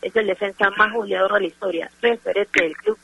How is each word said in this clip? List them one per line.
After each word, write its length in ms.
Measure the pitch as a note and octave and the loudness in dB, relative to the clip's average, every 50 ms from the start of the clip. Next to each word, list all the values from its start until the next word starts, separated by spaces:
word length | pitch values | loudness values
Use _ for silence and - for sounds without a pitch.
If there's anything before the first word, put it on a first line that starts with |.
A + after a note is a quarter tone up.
| - | -8
Es 120 | F#3+ - | -2 -2
el 120 | A3+ A3 | 0 0
defensa 420 | G3+ F#3 - G#3 G3 G3 - G#3 G3 | 0 -2 -2 -4 -6 -2 0 0 0
más 220 | G3 G3+ G#3+ G#3+ G#3+ | 2 2 0 2 2
goleador 400 | A#3 G#3+ G3+ F#3+ F#3 F#3+ G3 G#3 | -4 -4 -2 0 0 0 2 2
de 60 | G#3 | 0
la 60 | G3 | 0
historia, 440 | E3 - _ - F#3+ E3+ E3 E3 - _ _ - | 0 -6 _ -6 -4 -4 -4 -6 -8 _ _ 0
referente 600 | A#3+ A#3 A3+ _ G3+ F3+ G3 G3+ - - - F3 | 0 0 0 _ -2 0 0 -2 0 0 0 0
del 140 | D#3+ D#3+ | 0 -2
club 220 | - - G#3+ A3 - | -2 -2 -2 -2 -2